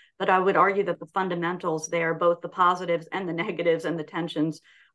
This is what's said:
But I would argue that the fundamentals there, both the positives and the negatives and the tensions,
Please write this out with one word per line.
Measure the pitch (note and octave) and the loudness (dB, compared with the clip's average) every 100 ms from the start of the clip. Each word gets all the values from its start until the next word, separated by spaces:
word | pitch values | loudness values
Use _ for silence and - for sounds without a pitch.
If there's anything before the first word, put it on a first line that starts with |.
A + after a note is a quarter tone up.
| _ - | _ -6
But | G3 | 2
I | F#3 | 2
would | F#3 F#3 | 4 4
argue | F#3 G3 F3+ | 4 2 -2
that | E3+ | -2
the | - | -4
fundamentals | G3 F#3 F3 E3+ F3+ F3 D#3+ D#3 | -4 -2 -2 -4 -4 -4 -4 -2
there, | E3+ E3 D#3+ | -2 -2 2
both | F3 E3+ | 2 2
the | F3+ | -2
positives | - F3+ F3+ F3 E3+ E3 | 2 2 2 0 -4 -4
and | F#3 F#3 | -6 -4
the | |
negatives | E3 F#3+ E3+ E3+ E3 D#3+ | -4 -4 -2 2 2 0
and | E3 | -6
the | |
tensions, | D3+ F3 E3 D#3+ D#3 D3+ _ _ _ | -6 -6 -6 -2 -2 -4 _ _ _